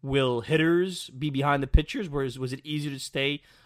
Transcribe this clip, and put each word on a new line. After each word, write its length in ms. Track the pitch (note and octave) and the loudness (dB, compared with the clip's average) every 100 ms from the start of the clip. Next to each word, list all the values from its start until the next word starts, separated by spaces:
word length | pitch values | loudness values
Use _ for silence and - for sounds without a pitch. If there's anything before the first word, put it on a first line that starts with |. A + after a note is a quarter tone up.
Will 420 | C3+ C#3 C3 B2 | 0 2 2 0
hitters 680 | A2+ D#3 D#3+ E3+ F#3 F3 - | 0 2 4 4 2 -4 -12
be 180 | C3 D3+ | -6 -4
behind 320 | C3+ C#3 C#3+ | 0 0 0
the 60 | C3+ | 4
pitchers? 420 | - D3+ - G3 | 4 4 -4 -6
Whereas, 300 | C#3+ C3+ B2 | -4 -4 -4
was 140 | C3 | -6
it 120 | C3 | -6
easier 280 | D3+ D3+ D3 | -6 -4 -4
to 80 | C#3 | -6
stay 420 | - C#3+ C#3 C#3+ _ - | -8 -2 -2 -2 _ -20